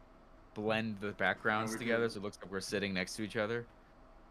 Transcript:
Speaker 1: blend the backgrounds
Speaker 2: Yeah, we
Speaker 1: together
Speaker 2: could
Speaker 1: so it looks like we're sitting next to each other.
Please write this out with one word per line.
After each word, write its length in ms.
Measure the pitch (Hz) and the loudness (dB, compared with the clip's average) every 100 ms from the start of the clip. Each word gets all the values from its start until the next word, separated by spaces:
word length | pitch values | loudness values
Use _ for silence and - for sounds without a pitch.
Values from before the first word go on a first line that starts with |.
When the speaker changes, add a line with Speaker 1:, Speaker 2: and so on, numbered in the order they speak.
| - - - - - - | -20 -20 -20 -20 -14 -4
Speaker 1:
blend 420 | 107 110 113 98 | 0 2 0 -2
the 120 | 104 | -4
backgrounds 640 | 98 95 101 113 107 110 | 2 2 4 2 2 2
Speaker 2:
Yeah, 40 | 110 | -2
we 80 | 117 | 0
Speaker 1:
together 180 | 117 117 | 2 2
Speaker 2:
could 80 | |
Speaker 1:
so 60 | 107 | 0
it 40 | |
looks 160 | 101 - | -8 -8
like 100 | 90 | -6
we're 80 | 98 | -6
sitting 320 | - 101 98 | 0 0 2
next 220 | 92 92 - | 0 -2 -4
to 40 | |
each 120 | 107 113 | -4 0
other. 320 | 107 117 117 - - - - - - | 0 -2 -6 -16 -20 -20 -20 -20 -20